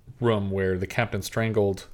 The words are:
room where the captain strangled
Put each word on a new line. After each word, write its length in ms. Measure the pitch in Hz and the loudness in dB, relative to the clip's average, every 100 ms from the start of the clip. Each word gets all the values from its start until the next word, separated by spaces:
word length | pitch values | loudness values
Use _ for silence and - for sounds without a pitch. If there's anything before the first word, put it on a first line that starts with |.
| - - | -20 -2
room 300 | 120 107 98 | 2 2 0
where 260 | 95 95 92 | 0 0 0
the 80 | 92 | -2
captain 360 | - 110 101 | -2 -2 -4
strangled 640 | - 120 113 107 101 95 - | -4 -2 0 2 2 0 -8